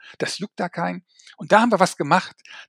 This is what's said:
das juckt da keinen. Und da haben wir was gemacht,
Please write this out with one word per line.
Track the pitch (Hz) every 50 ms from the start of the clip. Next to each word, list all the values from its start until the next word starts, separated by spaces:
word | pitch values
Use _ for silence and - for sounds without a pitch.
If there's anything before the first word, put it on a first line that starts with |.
| - - - -
das | 156 - - -
juckt | 185 - _ -
da | 196 175
keinen. | - - 170 180 180 180 _ _ _ _ - - - -
Und | 196 151
da | 202 214
haben | 226 247
wir | 220 165
was | 185 180 -
gemacht, | - 165 143 165 185 - - - _ _ - - - -